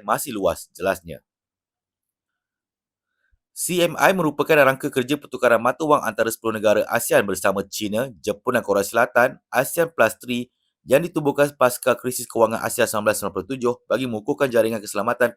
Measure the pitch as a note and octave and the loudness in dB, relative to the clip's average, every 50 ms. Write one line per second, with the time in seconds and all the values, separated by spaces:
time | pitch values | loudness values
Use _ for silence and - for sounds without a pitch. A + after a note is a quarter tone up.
0 | G#2 G2+ A2 - - D3 A#2 G#2 F#2+ F2 E2 - - - _ - F2 F#2+ F#2+ F2+ | 0 -2 -2 -2 -2 -6 -6 -2 -2 -2 -2 -2 -8 -18 _ -6 -4 -4 -4 -4
1 | - E2+ D#2 - _ _ _ _ _ _ _ _ _ _ _ _ _ _ _ _ | -6 -14 -16 -16 _ _ _ _ _ _ _ _ _ _ _ _ _ _ _ _
2 | _ _ _ _ _ _ _ _ _ _ _ _ _ _ _ _ _ _ _ _ | _ _ _ _ _ _ _ _ _ _ _ _ _ _ _ _ _ _ _ _
3 | _ _ _ _ _ _ _ _ _ _ _ - - - F#3 F3 E3+ E3+ D#3 - | _ _ _ _ _ _ _ _ _ _ _ -10 -6 -4 0 0 0 0 0 2
4 | - D#3+ G3 F#3 E3+ D3+ D3 - D3+ - D#3+ D3+ C#3 C3 C3+ C3 - D3 - C3+ | 4 4 4 4 0 -2 0 -2 0 2 4 6 6 4 4 0 -4 -4 -2 -2
5 | B2 B2 D3 C#3+ - - - A#2+ - A#2+ A#2 G#2+ A2+ B2 C3+ - E3 D3+ D3 C#3+ | -2 -2 -4 -6 -6 -12 -8 0 2 4 4 4 2 0 -2 -2 2 2 2 2
6 | - A2 G#2+ G2+ A2+ A2+ A2+ - - A2+ G#2+ A2 G2+ G#2+ G#2 G#2+ F#2+ - G2 A#2 | 2 -2 -2 -2 -2 -2 -2 -4 -4 -4 -4 0 2 2 2 2 2 0 -2 -4
7 | - - D#3+ C#3+ G#2+ G2 F#2+ F#2 - G#2 G2 G2 F#2+ G2 - - G#2+ G2+ G2+ A2 | -2 2 2 2 2 2 -4 -2 -2 -2 -2 -2 -4 -6 -8 -8 -6 -4 -4 -4
8 | B2+ C#3 A2+ E2 - G#2+ G2+ - _ B2+ B2 A#2 G#2 - G2 G2 G2 - - A2+ | -4 -4 -8 -10 -6 -6 -6 -4 _ -2 -2 -2 0 2 0 0 0 0 0 0
9 | B2 B2+ - A#2+ B2 C3 - - _ _ - A#2+ C#3 - - E3+ E3 E3 - - | 0 2 4 2 2 2 0 -6 _ _ -2 -2 -2 -2 0 -2 -2 -2 2 2
10 | A#2 A2 - - - B2 B2 A#2+ B2 - _ _ _ _ _ _ _ - B2 D3+ | 2 2 2 -4 -8 -6 -6 -6 -6 -8 _ _ _ _ _ _ _ 2 2 2
11 | F3 - - E3 D3 C#3 C#3 - C#3+ C#3+ C#3+ _ C3 B2 - - - B2 A#2+ - | 2 0 -4 -2 -2 -2 2 2 0 0 2 _ 2 2 2 0 0 0 0 0
12 | - B2+ B2+ - B2 - - A2+ A2+ A2 A2+ A2 - A#2 - - A2+ G#2+ - G#2+ | -2 -6 -6 -6 -10 -6 2 2 2 2 2 -2 -4 -6 0 0 0 0 0 -2
13 | G#2 G#2+ G#2 - - G2 G2+ G2 F#2 G2 C3+ C3 A#2 A#2+ A#2+ - _ _ G2 A#2+ | 0 0 0 0 -4 -6 -6 -6 -6 -6 -8 -4 -2 -2 -2 -4 _ _ -4 -4
14 | C3 B2 A#2 G#2+ G#2 - C#3+ - C#3+ C3 A#2 A#2 A2 A2+ A#2 A2 G2 G#2 - G2+ | -2 -4 -6 -6 -4 -4 -2 -2 -2 0 2 2 2 2 0 -4 -8 -8 -6 -4
15 | G2+ A#2 A#2+ - B2 A#2 - | -2 -2 0 0 0 -2 -2